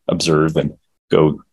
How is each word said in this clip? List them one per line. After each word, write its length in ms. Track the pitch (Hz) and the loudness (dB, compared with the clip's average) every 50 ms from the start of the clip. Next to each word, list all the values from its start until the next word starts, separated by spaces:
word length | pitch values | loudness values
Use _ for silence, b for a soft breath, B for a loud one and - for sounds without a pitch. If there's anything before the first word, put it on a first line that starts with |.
| _ - | _ -6
observe 480 | - 85 78 82 80 76 78 82 78 | -4 -4 -2 0 0 2 0 0 0
and 160 | 80 71 73 - - _ _ _ _ _ - | -2 -4 -4 -6 -12 _ _ _ _ _ -2
go 320 | - 87 80 78 - - - _ | 0 2 2 2 0 -2 -10 _